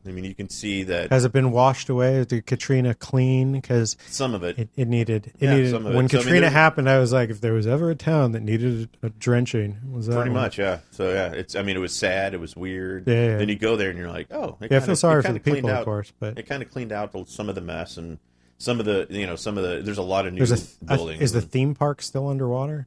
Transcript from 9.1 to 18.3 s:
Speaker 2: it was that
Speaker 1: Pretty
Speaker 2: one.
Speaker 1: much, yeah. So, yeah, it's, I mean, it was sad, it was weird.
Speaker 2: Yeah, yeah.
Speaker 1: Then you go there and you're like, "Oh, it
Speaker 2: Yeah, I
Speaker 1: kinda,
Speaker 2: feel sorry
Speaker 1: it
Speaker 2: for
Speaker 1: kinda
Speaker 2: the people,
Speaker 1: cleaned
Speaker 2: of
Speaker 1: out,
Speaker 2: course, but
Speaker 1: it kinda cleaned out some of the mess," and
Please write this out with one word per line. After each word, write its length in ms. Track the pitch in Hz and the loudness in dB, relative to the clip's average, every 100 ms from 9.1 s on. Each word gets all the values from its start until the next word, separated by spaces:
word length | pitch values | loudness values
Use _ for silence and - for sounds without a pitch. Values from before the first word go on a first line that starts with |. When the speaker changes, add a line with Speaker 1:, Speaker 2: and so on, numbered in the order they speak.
| 107 123 120 120 113 104 104 | -4 2 2 2 -2 -2 -6
Speaker 2:
it 80 | 131 | -10
was 140 | 123 110 | -6 -2
that 60 | 120 | 0
Speaker 1:
Pretty 140 | 123 | 0
Speaker 2:
one. 120 | 127 | 0
Speaker 1:
much, 160 | 120 - | -2 -2
yeah. 180 | 98 85 - | -2 -2 -8
So, 180 | - 92 | -4 -2
yeah, 200 | 95 87 | -2 -2
it's, 240 | 85 87 98 | -6 -6 -4
I 80 | |
mean, 120 | 101 92 | -4 -2
it 40 | |
was 120 | 90 | -4
sad, 440 | - 98 92 98 92 | -2 0 0 -2 -4
it 40 | |
was 160 | 82 85 | -10 -10
weird. 520 | 92 92 92 92 107 | -8 -6 -6 -4 2
Speaker 2:
Yeah, 60 | 117 117 | 2 2
yeah. 80 | 107 | 2
Speaker 1:
Then 120 | 104 | 0
you 60 | 104 | 0
go 180 | 110 113 | 0 0
there 120 | 95 | -2
and 80 | 87 | -4
you're 140 | 87 | -8
like, 160 | 85 - | -10 -10
"Oh, 140 | 302 | -8
it 20 | 196 | -8
Speaker 2:
Yeah, 200 | - 110 | -8 2
I 20 | |
Speaker 1:
kinda, 140 | 135 131 | 2 2
Speaker 2:
feel 100 | 165 | 2
sorry 240 | 170 151 | 4 4
Speaker 1:
it 40 | |
Speaker 2:
for 40 | 127 | 2
Speaker 1:
kinda 100 | 113 | -2
Speaker 2:
the 40 | |
people, 160 | 147 143 | -2 0
Speaker 1:
cleaned 80 | 123 | 0
Speaker 2:
of 60 | 127 | -2
Speaker 1:
out, 60 | 113 | -2
Speaker 2:
course, 280 | 104 104 - | -4 -6 -10
but 180 | 107 117 | -10 -8
Speaker 1:
it 100 | - | -8
kinda 180 | 139 120 | -8 -8
cleaned 260 | 131 113 | -8 -6
out 240 | 104 104 95 90 | -6 -6 -8 -10
some 220 | - 104 | -8 -6
of 60 | 92 | -6
the 60 | |
mess," 360 | 87 82 82 85 | -8 -8 -10 -12
and 220 | 82 80 _ | -12 -14 _